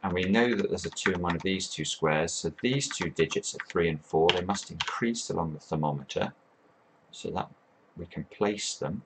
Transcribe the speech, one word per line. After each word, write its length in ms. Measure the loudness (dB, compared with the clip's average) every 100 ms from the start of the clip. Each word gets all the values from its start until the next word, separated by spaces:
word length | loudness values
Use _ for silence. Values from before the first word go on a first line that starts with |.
And 80 | 0
we 120 | 0
know 300 | 4 4 4
that 140 | 4 0
there's 180 | 0 -4
a 40 |
two 200 | -2 0
in 80 | 2
one 140 | 0
of 80 | 0
these 260 | 0 0 -2
two 160 | -4
squares, 480 | -6 0 2 4 2
so 200 | 0 -4 -2
these 260 | 0 0 -2
two 220 | -2 -4
digits 460 | 2 2 2 -4 -8
are 100 | -4
three 220 | 2 2
and 160 | 0
four. 240 | 0 4 6
They 140 | 4
must 280 | 2 -2 -4
increase 600 | -6 -6 0 0 0 -2
along 240 | -2 -2
the 60 | -4
thermometer, 720 | -4 0 0 -2 -4 -4 -4 -6 _ _ _ _ _ _ _
so 200 | -10 -6
that 180 | -4 -6 -10 _ _ _ -14
we 100 | -12
can 180 | -10 -10
place 500 | 0 0 0 -4 -4
them. 260 | -4 -6